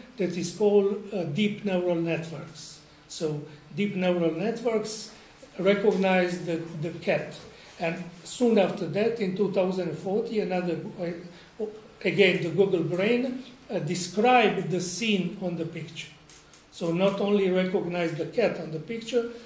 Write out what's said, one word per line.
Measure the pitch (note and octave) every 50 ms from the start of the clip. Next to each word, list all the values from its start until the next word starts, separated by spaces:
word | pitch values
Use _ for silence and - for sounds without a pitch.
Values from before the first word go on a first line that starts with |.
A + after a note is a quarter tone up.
| - - -
that | - F#3 F3 F3+
is | F3+ - - -
called, | - G#3+ G3+ G3+ G3+ G3 G3 G#3 - - - A3
uh, | F#3 E3
deep | D3 C#3+ G3+ G#3+ G#3 G#3 - G#3
neural | G3 F#3 F3+ F3+ F3+ F3
networks. | E3 E3+ E3 D#3+ D3+ - - D3 C#3 - - - - - - - - - - - - -
So | - - - E3+ D3+ D3+ D3 - - - - - - -
deep | E3+ G3+ G#3 -
neural | F3+ F3+ F3+ F3+ F3 E3+ D#3+
networks | D#3 E3 G3 A#3 A3+ A#3+ B3 A#3+ A3 G#3+ G#3 - - - - - - - - - - - - - - -
recognized | F3 G3 G#3 G3+ A3+ G#3+ F#3 F#3 F#3+ F#3+ F#3 F#3 F3+ F3 F3+ - D#3+
the, | F3 E3 D#3 - - - D3+
the | D#3 E3 - -
cat. | - G#3 D#3+ C#3+ - - - - - - - - - - - -
And | F3+ E3 F3 - - - - - -
soon | - - - B3 A#3 G#3+
after | G3+ F3+ - - - F3+
that, | D3 D3 G3 A3 A#3 - -
in | G3 F#3 F#3
two | G#3+ G3+ F#3+ F3+
thousand | G3 F#3 F#3+ F#3 F#3 F3 E3 D3+
forty, | - - F#3+ G3 A#3 A3+ - A3+ G#3
another, | F3+ F3+ F#3 F3+ F3 F3 D#3+ C#3+ - G#3 - -
uh, | F3 E3+ E3+ - - - - - - - - - G#3+ - - - - - - - -
again, | F#3 D3+ F#3 G3 F3+ E3+ - E3+
the | E3+
Google | D3+ F#3 G3 G3 F#3 E3 D3+
Brain, | C#3+ F3 F3 G3 A3+ A#3+ B3 C4 C4 B3 - - - - - - -
uh, | A3 -
described | D3+ D#3 F3+ - - - - G#3+ A3 B3 B3+ A#3+ A3 F#3 E3+ G3 D#3+ D3+
the | F#3 F3
scene | F3 - - - A#3 A3 G3+ F3+ E3+ F3 - -
on | F#3 F3+ F3
the | E3 D#3+
picture. | D3 - D#3+ D3+ - - - - - - - - - - - - - - - - -
So | - - F3+ E3
not | E3 F3 G3 G3 G3 -
only | G3+ G3+ G#3 G3 F#3+ F#3
recognize | F#3 F#3 F#3 F3+ F#3+ F3+ E3+ E3+ F3 F3 E3+ D#3+ D3+
the | E3+ D#3
cat | D#3 - A#3+ - D3 - -
on | D#3+ D#3
the | D#3 D3+
picture, | - - A#3 A3+ - - B3+ A#3 A#3 - - - -